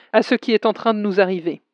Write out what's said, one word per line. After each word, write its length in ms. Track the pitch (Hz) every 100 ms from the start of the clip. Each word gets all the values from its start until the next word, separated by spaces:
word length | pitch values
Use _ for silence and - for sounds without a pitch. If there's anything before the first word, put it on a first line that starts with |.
| _
à 100 | 220
ce 140 | - 247
qui 160 | -
est 140 | 220 226
en 60 |
train 220 | 208 226
de 60 | 214
nous 200 | 208 190
arriver. 420 | 185 185 165 151 _